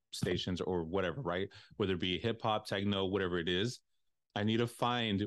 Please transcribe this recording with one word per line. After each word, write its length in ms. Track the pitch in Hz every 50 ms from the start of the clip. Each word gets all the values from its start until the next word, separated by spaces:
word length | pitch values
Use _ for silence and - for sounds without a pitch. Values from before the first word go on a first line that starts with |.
| _ _
stations 500 | - - - 98 87 85 - 95 90 85
or 220 | - - 92 87
whatever, 380 | 80 80 90 95 92 87 73 71
right? 280 | 69 85 87 92 98 - - - - - -
Whether 180 | - 104 95 92
it 60 | 85
be 180 | 95 92 90 82
hip 240 | - 113 110 -
hop, 240 | - 113 107 107 -
techno, 380 | - 110 98 101 101 101 98 98
whatever 340 | 92 98 98 95 87 90 87
it 100 | 80 82
is, 320 | 90 90 110 123 - - _ _ _ _ _ _ _ _ _ _ -
I 80 | 104
need 160 | 104 110 113 113
to 80 | 117
find 600 | 117 - - 123 120 123 120 113 110 101 95 104